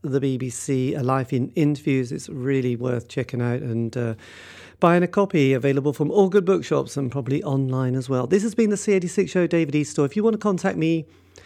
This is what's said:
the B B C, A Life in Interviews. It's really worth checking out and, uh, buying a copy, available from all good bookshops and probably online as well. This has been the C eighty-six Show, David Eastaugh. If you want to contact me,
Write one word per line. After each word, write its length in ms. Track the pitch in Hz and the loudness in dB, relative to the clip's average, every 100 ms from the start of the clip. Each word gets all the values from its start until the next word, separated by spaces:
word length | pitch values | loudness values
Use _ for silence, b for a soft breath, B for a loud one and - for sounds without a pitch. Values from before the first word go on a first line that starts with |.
the 180 | 147 135 | -4 -2
B 180 | 135 127 | 0 -4
B 120 | 123 | -6
C, 440 | - - 135 131 | -8 -2 0 0
A 80 | 151 | -2
Life 300 | 127 131 123 | 0 0 0
in 160 | 131 127 | -2 -2
Interviews. 640 | - 147 143 147 135 123 | 0 0 0 0 -2 -2
It's 160 | 139 - | -8 -10
really 480 | 143 127 135 123 117 | -6 -2 0 0 -2
worth 320 | 127 120 120 | -2 -4 -6
checking 340 | - 120 120 | -8 -6 -4
out 180 | 120 123 | -2 -2
and, 360 | 123 113 117 123 | -4 -4 -4 -4
uh, 180 | 117 110 B B B B B B | -6 -6 B B B B B B
buying 240 | 175 175 | 4 4
a 60 | 175 | 2
copy, 460 | 202 196 165 135 | 0 2 2 4
available 380 | 131 135 139 143 | 4 2 2 0
from 200 | 135 151 | -2 0
all 160 | 208 190 | 4 4
good 160 | 202 | 4
bookshops 520 | 180 185 - 147 139 143 | 4 0 2 0 0 -4
and 140 | 131 | -4
probably 320 | 135 123 143 | -4 -2 -2
online 540 | - 135 131 131 127 131 | 0 -2 0 0 0 -2
as 120 | 123 | -2
well. 200 | 127 127 | -2 2
This 160 | 196 | 2
has 100 | 220 | 0
been 160 | 220 214 | 2 2
the 60 | 202 | 2
C 160 | - | 2
eighty-six 400 | 190 175 - 180 | 0 0 -2 0
Show, 160 | 185 170 | 0 2
David 260 | 170 156 | 2 2
Eastaugh. 300 | 151 143 - | 0 -2 0
If 100 | 143 | 0
you 80 | 214 | 2
want 120 | 220 | 0
to 40 | 214 | 0
contact 400 | 208 180 190 190 | 0 0 -2 0
me, 280 | 160 165 156 B B B | 0 0 -4 B B B